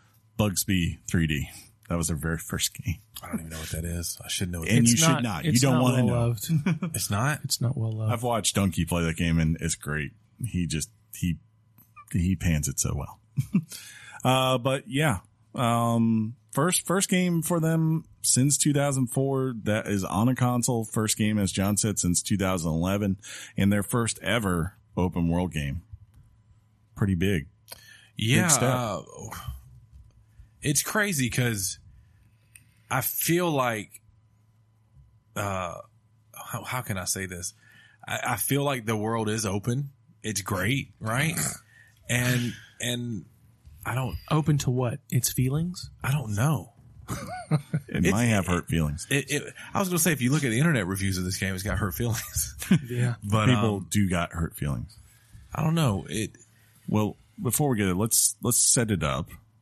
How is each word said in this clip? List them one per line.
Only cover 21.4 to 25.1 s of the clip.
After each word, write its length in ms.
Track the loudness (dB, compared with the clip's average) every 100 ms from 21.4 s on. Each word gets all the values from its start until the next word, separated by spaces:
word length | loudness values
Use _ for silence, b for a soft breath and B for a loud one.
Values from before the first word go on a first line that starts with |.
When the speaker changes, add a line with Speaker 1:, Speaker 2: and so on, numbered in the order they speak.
| 2
Speaker 1:
John 240 | 2 0 2
said, 240 | 0 0
since 200 | 0 0
two 160 | 2 2
thousand 360 | 2 0 0
eleven, 440 | 0 0 0 0 -4 B B B 0
and 160 | 2
their 120 | 2
first 340 | 0 -2 -2 -4
ever 540 | -2 0 0 0 -2 -6 _ -2
open 320 | 0